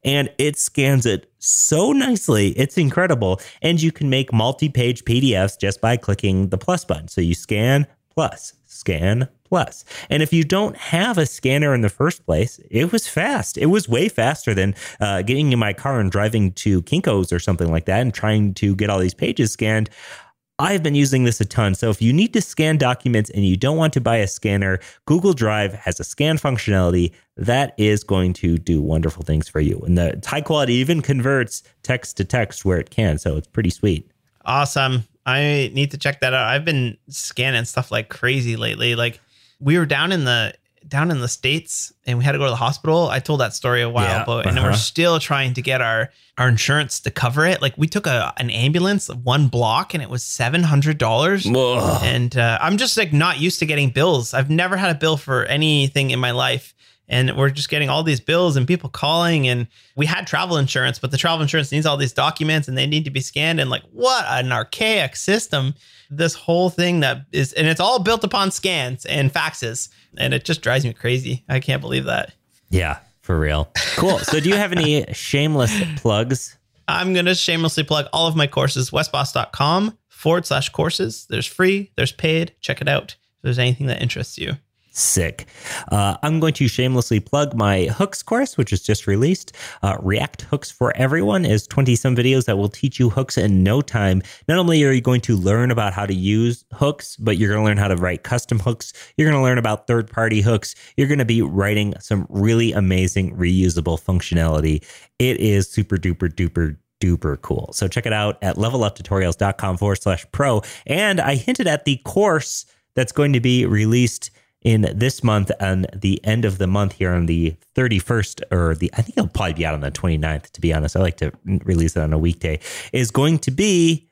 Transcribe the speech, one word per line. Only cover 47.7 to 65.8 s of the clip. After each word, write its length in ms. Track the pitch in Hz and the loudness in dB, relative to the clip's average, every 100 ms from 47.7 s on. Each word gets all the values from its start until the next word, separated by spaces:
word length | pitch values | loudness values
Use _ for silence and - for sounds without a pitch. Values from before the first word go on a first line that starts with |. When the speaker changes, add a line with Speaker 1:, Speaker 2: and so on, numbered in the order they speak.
| 131 | -2
Speaker 2:
we 100 | 156 | -2
took 200 | 208 175 | -2 -2
a, 240 | 123 76 - | -2 -2 -4
an 120 | 120 | -4
ambulance 580 | - 127 170 185 202 - | 0 0 2 2 0 -4
one 400 | 131 123 135 139 | -6 0 2 2
block 440 | 120 113 117 190 | 2 0 0 -2
and 80 | 165 | -8
it 80 | 131 | -8
was 140 | 123 | -10
seven 400 | - - 123 165 | -8 -4 -2 0
hundred 340 | 170 143 147 151 | 2 4 2 0
dollars. 480 | 113 113 160 196 135 | 0 2 2 0 0
Speaker 1:
Ugh. 560 | 127 127 - - - 123 | 2 2 0 0 0 0
Speaker 2:
And, 320 | 123 123 127 | 0 0 0
uh, 200 | 117 113 | 0 0
I'm 160 | 156 202 | 0 0
just, 180 | 254 226 | 0 0
like, 160 | 190 | 2
not 280 | 147 170 135 | 2 2 0
used 200 | 165 - | -2 -2
to 60 | 156 | -2
getting 240 | 147 135 | 0 0
bills. 440 | 123 170 143 113 | 2 2 2 0
I've 160 | 127 135 | -2 0
never 280 | 160 180 185 | 0 0 0
had 180 | 190 156 | 0 0
a 40 | |
bill 180 | 156 147 | 0 -2
for 260 | 139 127 - | -2 -2 0
anything 640 | 143 156 147 135 143 135 | 0 2 2 2 0 -2
in 80 | 123 | -2
my 120 | 123 | -2
life. 420 | 120 127 123 - _ _ _ _ | -2 -2 -2 -6 _ _ _ _
And 280 | 120 131 131 | 0 0 2
we're 120 | 139 | 0
just 200 | 139 143 | 0 -4
getting 200 | 147 139 | -2 0
all 140 | 139 | 0
these 160 | 160 135 | 0 -2
bills 380 | - 165 180 135 | 0 2 2 2
and 100 | 127 | 2
people 220 | 175 143 | 0 -2
calling, 580 | - 143 165 170 160 131 | -4 -2 0 2 2 0
and 220 | 123 117 _ _ - | -2 -4 _ _ -4
we 100 | 147 | -2
had 220 | 175 185 | -2 -4
travel 300 | 147 180 165 | -4 -2 0
insurance, 420 | 135 135 127 123 | 0 0 -2 -4
but 100 | 131 | -4
the 80 | 139 | -2
travel 240 | 170 165 | 0 0
insurance 300 | 143 160 139 | 0 -2 -2
needs 140 | 143 156 | -2 0
all 100 | 143 | 0
these 160 | 135 | -2
documents 560 | - 143 156 156 156 139 | 0 -2 -2 -2 -2 -2
and 100 | 131 | -4
they 80 | 135 | -2
need 200 | 151 151 | -2 -2
to 60 | |
be 100 | 135 | -6
scanned. 400 | 127 - 156 165 | -6 -4 -2 -2
And, 80 | 135 | -2
like, 140 | 123 - | -6 -10
what 320 | - 247 254 185 | -2 0 0 -2
an 240 | 127 127 | -2 -2
archaic 640 | 123 110 - 220 214 139 - | -4 -4 -4 0 0 -2 -4
system. 580 | - 208 - 143 131 139 | -2 -2 0 -2 -2 -6